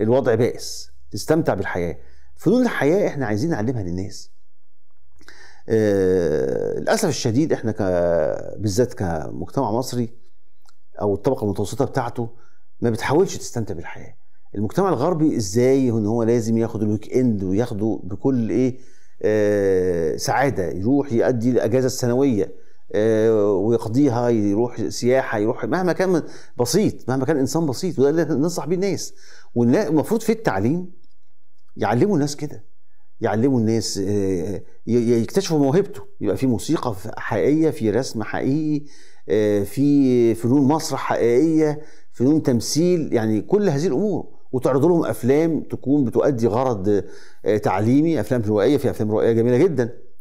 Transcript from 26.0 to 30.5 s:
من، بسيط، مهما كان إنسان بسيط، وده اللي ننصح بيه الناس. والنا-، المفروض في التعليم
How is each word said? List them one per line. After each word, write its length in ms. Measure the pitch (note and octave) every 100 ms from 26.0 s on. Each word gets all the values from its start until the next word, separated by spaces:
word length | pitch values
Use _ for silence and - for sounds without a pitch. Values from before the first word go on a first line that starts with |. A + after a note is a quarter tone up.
| F#3+
من، 120 | E3 A#2 - - -
بسيط، 500 | A#2+ G3 F3+ - -
مهما 160 | C3 C3
كان 120 | D3+
إنسان 280 | C3 D#3+ D#3+
بسيط، 340 | A#2 F#3 B2+
وده 100 | C#3
اللي 160 | D#3+ D3+
ننصح 400 | C3 E3+ E3+ C#3+
بيه 100 | F3+
الناس. 380 | G3 B2+ - - - - - A#2+
والنا-، 320 | A#2+ E3 G3
المفروض 340 | D#3 - A3
في 100 | A3+
التعليم 600 | A3+ E3+